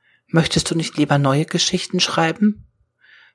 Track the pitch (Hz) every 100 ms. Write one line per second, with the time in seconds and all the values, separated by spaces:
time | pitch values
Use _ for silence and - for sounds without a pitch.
0 | _ _ _ 165 156 - - 165 160 -
1 | 147 143 143 139 156 170 - 180 - 180
2 | - - 165 - 208 208 - _ _ _
3 | _ - _